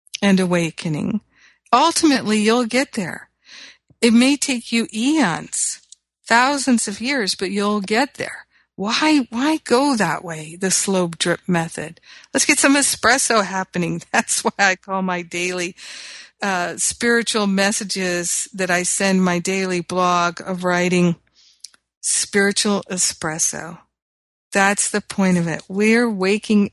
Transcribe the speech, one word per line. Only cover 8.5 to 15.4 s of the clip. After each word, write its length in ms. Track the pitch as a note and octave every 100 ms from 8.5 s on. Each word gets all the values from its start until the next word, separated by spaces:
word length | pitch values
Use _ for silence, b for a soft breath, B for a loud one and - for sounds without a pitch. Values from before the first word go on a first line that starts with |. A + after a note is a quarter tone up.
| _ _ -
Why, 480 | G3 A#3+ D#4 D4+ A#3+
why 260 | A3+ C#4+ D#4+
go 320 | - B3 C#4+ A#3+
that 260 | F3 D3+
way, 320 | F3 D#3 D#3
the 160 | F3 F#3+
slow 380 | - - F#3+ F3
drip 320 | E3+ F3 E3+ -
method? 520 | F3 E3 - D#3 E3 B B B
Let's 100 | C4+
get 140 | - E4+
some 180 | D4 C#4+
espresso 640 | C4+ - G#3+ C4 - A3+
happening. 600 | F#3 F#3+ F#3+ F3+ E3 E3+ -
<laughs> 60 |
That's 320 | D#3 - -
why 80 | A#3 -
I 180 | G3 F#3
call 240 | - F#3+
my 220 | F#3 F3
daily, 540 | F3 F3